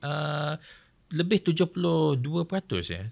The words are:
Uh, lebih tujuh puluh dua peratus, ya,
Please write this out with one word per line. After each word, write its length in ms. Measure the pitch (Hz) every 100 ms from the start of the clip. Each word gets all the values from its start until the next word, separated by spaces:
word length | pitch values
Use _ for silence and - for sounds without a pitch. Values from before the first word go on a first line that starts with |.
Uh, 560 | 143 147 147 147 147 156 - - _ _ _
lebih 320 | 156 175 208 -
tujuh 240 | 160 175
puluh 480 | 185 175 165 156 139
dua 260 | 131 165
peratus, 460 | 170 190 - 92 85
ya, 160 | 87 101